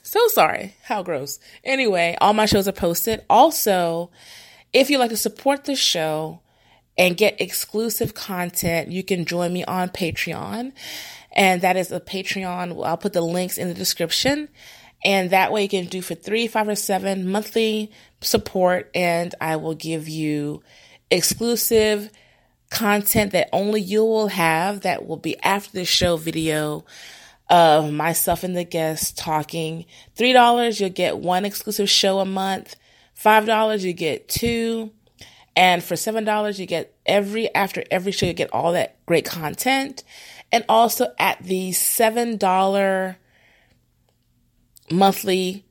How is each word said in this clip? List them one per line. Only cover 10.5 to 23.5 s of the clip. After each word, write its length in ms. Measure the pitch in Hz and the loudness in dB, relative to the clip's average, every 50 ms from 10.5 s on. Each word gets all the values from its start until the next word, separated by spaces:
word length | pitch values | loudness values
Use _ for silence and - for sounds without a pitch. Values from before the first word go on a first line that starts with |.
| 202 226 247 269 - - - - - - - - - - - _ | -8 -8 -8 -10 -12 -14 -16 -14 -14 -14 -14 -16 -18 -20 -20 _
And 280 | - - 196 190 185 180 | 0 2 4 4 4 4
that 160 | 185 185 185 | 2 2 2
is 160 | 185 180 - | 2 0 -4
a 80 | - 180 | -6 -10
Patreon. 800 | - - - 190 185 - - 196 190 180 180 180 180 175 170 - | -8 -8 -8 -8 -6 -6 -6 -6 -6 -6 -6 -6 -6 -6 -6 -6
I'll 140 | - - 165 | -4 -4 -4
put 160 | 170 - 202 | -2 -4 -2
the 80 | - 180 | -2 0
links 380 | 170 165 170 180 185 180 - - | -2 0 -2 -2 -4 -4 -6 -6
in 100 | - 180 | -6 -6
the 60 | 170 | -6
description. 720 | 190 190 - - - 175 165 - - - 254 285 294 302 294 _ - - - - - - - _ _ - | -4 -4 -4 -2 -2 -4 -2 -2 0 0 0 0 -2 -6 -12 _ -20 -20 -20 -20 -20 -20 -20 _ _ 0
And 260 | 190 196 196 185 180 | 2 2 2 2 2
that 220 | 190 185 190 - | 4 2 4 2
way 120 | 208 214 196 | 2 0 0
you 40 | 202 | 0
can 180 | 202 190 180 | -2 -4 -4
do 140 | 170 - 185 | -4 -8 -10
for 140 | 175 - 170 | -8 -8 -10
three, 320 | 165 - 185 208 226 233 | -10 -6 -4 -2 -2 -2
five, 220 | 226 - 226 214 208 | -2 -2 -2 -2 -2
or 80 | 208 | -2
seven 540 | 202 - - 196 185 190 196 196 196 185 185 | -4 -2 -2 -2 -2 -2 -2 -4 -2 -4 -2
monthly 640 | 190 214 214 - - 226 226 220 214 214 214 214 - - - _ _ _ | -2 -4 -4 -2 -2 0 0 0 0 -2 -4 -8 -12 -20 -20 _ _ _
support. 680 | - - - 226 - - - 196 185 180 180 180 - - - | -4 0 0 0 0 -2 0 2 2 2 2 0 -4 -4 -4
And 400 | 175 180 175 170 170 175 175 - - | -2 0 0 0 0 -2 -6 -6 -6
I 180 | - 160 160 | -4 -4 -4
will 180 | 156 156 160 160 | -4 -4 -6 -8
give 340 | 156 160 160 165 160 156 156 | -6 -6 -6 -6 -6 -6 -8
you 540 | 156 160 156 151 151 147 147 147 147 - _ _ - - - - - _ _ _ | -6 -4 -2 -2 -2 -2 -4 -6 -8 -10 _ _ -20 -20 -20 -20 -20 _ _ _
exclusive 1000 | - 180 - - - - 226 233 240 220 - - 226 220 214 214 214 208 208 214 _ _ _ _ _ _ _ _ _ _ _ _ | 2 2 2 0 -2 -2 -2 -2 0 0 0 2 4 4 4 4 0 -2 -4 -10 _ _ _ _ _ _ _ _ _ _ _ _
content 600 | - - 226 202 208 208 202 - - 220 208 196 | -6 -2 2 2 2 2 0 0 2 2 0 2
that 180 | 180 175 - - | 2 0 0 2